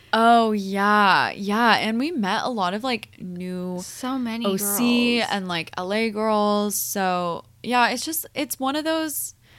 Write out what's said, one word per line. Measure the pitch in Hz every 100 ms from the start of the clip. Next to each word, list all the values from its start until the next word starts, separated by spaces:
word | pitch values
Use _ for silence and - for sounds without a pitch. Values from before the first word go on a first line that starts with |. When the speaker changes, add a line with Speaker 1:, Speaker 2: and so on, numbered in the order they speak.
| -
Speaker 1:
Oh, | 220 226 233 226
yeah. | 214 196 196 202 208 202 160 117
Yeah, | - 202 214 240 175
and | 196 226
we | 294
met | 339 190 214
a | -
lot | 233 180
of, | 208
like, | 262 233 - -
new | 180 180 180 180 180 180
Speaker 2:
So | 190 - 254 262
many | 240 226 220
Speaker 1:
O | 190
C | 202 208 240 240 240 240
Speaker 2:
girls. | -
Speaker 1:
and, | 202 185
like, | 170 160 -
L | 180
A | 214 226
girls. | 208 220 214 208 208 208 196
So, | - 208 185 180 175 165 - _
yeah, | - 247 233
it's | 240
just, | - 320 - -
it's | 294 -
one | 262 294
of |
those | 311 320 311 - - - _